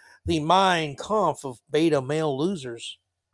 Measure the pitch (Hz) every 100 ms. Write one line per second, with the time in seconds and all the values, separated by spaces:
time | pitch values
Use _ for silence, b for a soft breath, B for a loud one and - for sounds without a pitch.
0 | b b - 165 151 185 190 175 156 135
1 | - 214 175 135 139 120 _ 151 165 147
2 | 127 151 156 131 170 190 131 117 - -
3 | _ _ _